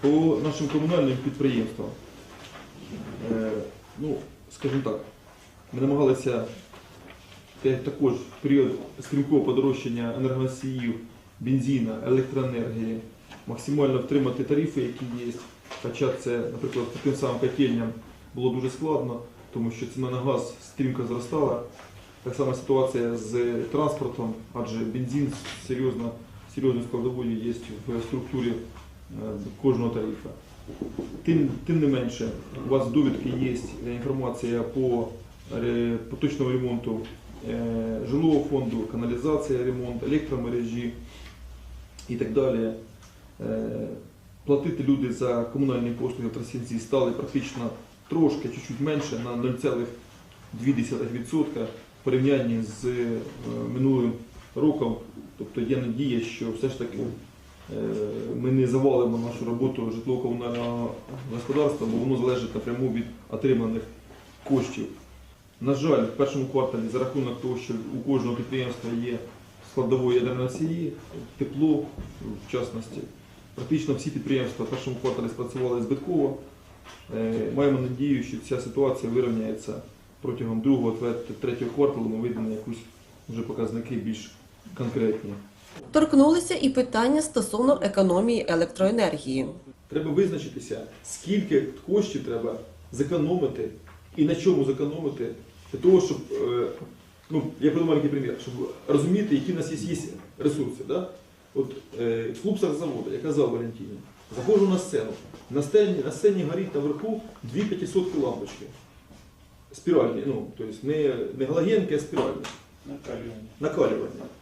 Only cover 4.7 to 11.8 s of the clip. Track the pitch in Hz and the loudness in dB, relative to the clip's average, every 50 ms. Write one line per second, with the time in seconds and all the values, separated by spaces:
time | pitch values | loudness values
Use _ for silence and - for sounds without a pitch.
4.7 | 123 135 131 113 107 - - - - - - - - - - - - - - - | -2 0 -2 -2 -4 -4 -8 -12 -18 -20 -20 -20 -20 -20 -20 -20 -20 -20 -18 -10
5.7 | - 127 135 139 143 143 147 131 127 - - 135 120 113 110 - - - - - | -4 0 2 2 4 6 6 6 4 4 2 0 0 0 -2 -4 -8 -14 -16 -18
6.7 | - - - - - - - - - - - - - - - - - - - 135 | -20 -20 -20 -20 -20 -20 -20 -20 -20 -20 -20 -20 -20 -20 -20 -20 -20 0 2 2
7.7 | 131 123 - 151 139 - 143 131 120 - - - - - - 139 139 139 127 113 | 2 2 -2 -6 -2 2 2 2 2 2 -4 -10 -14 -4 2 4 6 6 6 4
8.7 | - - - - - - - - - 139 139 139 151 139 120 131 123 131 135 139 | 2 -4 -8 -10 -14 -14 -8 -2 0 0 2 6 6 4 6 6 4 4 4 4
9.7 | 127 127 - 127 117 117 117 117 113 131 131 131 127 131 131 131 131 - - 135 | 2 2 -2 -4 -2 -2 -2 -4 -2 0 0 0 2 2 0 -2 -2 -4 -6 -6
10.7 | 131 127 120 117 113 113 - - - - - - - - 107 123 135 135 117 131 | -4 -2 -2 -2 -2 -4 -6 -14 -18 -20 -20 -20 -14 -8 0 2 2 2 4 4
11.7 | 139 123 | 2 2